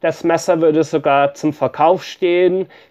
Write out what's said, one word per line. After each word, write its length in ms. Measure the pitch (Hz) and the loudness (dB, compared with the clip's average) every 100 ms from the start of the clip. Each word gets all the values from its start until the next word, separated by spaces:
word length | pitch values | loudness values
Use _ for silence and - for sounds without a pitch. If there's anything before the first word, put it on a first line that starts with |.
das 240 | 165 156 170 | -6 -4 -2
Messer 340 | 165 - 170 | -2 0 2
würde 240 | 165 156 | 2 2
sogar 520 | 151 156 147 139 143 - | 0 -2 0 2 0 -2
zum 180 | 151 | -6
Verkauf 500 | 143 131 - 156 180 | -2 -6 0 2 2
stehen. 680 | - - 180 175 180 185 185 - _ | -4 -4 0 2 2 0 -6 -14 _